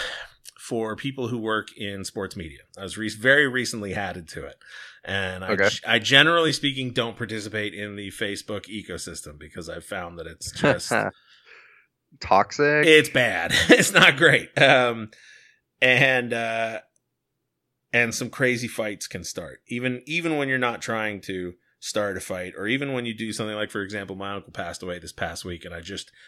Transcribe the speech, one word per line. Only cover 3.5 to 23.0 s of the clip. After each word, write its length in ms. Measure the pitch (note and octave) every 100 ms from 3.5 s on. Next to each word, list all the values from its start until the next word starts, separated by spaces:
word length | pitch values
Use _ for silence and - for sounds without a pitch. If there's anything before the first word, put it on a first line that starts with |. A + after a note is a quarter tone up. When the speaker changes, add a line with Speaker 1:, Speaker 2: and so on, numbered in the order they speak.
| B2 A#2 A2+ G2+
Speaker 1:
added 340 | F#2 G2 F2 D#2+
to 160 | -
it. 120 | C#2+ - - - - -
And 400 | - G2 F#2+ F#2
I 40 | F#2+
Speaker 2:
Okay. 160 | G2+ G2
Speaker 1:
g-, 120 | - -
I 120 | A#2
generally 540 | G#2 C3+ D3+ E3+ D#3+
speaking 400 | C#3+ C#3+ C3 B2+
don't 240 | A#2 A#2 G#2
participate 580 | A2+ A2 G#2 G#2+ G#2
in 220 | F#2 G#2 G2+
the 120 | G2
Facebook 560 | - G#2 G2 - G#2 F2+
ecosystem 720 | G#2+ F2+ F2 - D#2+ - D2
because 300 | D#2 G2 D#2+
I've 160 | E2
found 340 | - G2 F2 E2+
that 80 | E3
it's 260 | - -
just 400 | - D3 - - A#2 G#2 - _ _ _ -
Speaker 2:
<laughs> 640 | - _ _ _ _ _
Toxic. 680 | - F#2+ G2+ - D3 D3+ D3+
Speaker 1:
It's 220 | D#3 D3+
bad. 440 | C3+ A#2+ F#2 E2+ -
<laughs> 80 | -
It's 240 | A#3+ -
not 240 | F#3+ F#3 C#3
great. 400 | D#3+ C#3 - -
Um, 500 | C#3 C3+ B2 A2+ A2 - - - - _ _ _
and, 520 | B2+ B2 C#3 C3 A#2+
uh, 480 | A#2 A2+ A2+ A2+ A2+ - _ _ _ _ _ _ _ _ _ _
and 220 | A#2+ A#2
some 160 | A2 B2
crazy 380 | - C3 A#2+ A2+
fights 380 | - G#2+ G2 -
can 160 | F#2
start, 360 | E2+ - D#2+ C2 _
even, 340 | A#2+ B2+ B2 B2+
even 300 | E3 E3+ D#3
when 120 | C#3
you're 100 | C3
not 240 | B2 A2+
trying 380 | - A2 G#2+ G2+
to 320 | - F#2+ F2+ F2 _ _
start 360 | - A2 G#2 F#2
a 40 |
fight, 320 | - F#2 F2+ -
or 100 | G2+
even 260 | C3 C#3+
when 140 | C3